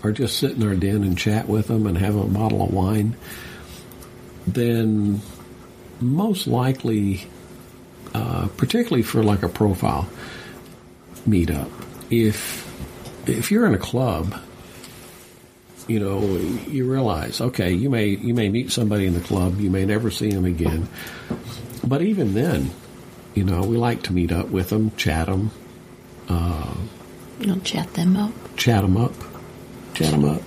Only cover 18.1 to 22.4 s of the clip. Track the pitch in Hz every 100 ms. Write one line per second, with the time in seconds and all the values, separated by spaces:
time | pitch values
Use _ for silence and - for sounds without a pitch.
18.1 | 98 120 120 104 110 127 - 110 104 95
19.1 | 87 85 101 92 95 101 95 98 104 113
20.1 | - 107 98 90 82 82 80 85 - -
21.1 | - - - - - - - 127 139 180
22.1 | 208 123 98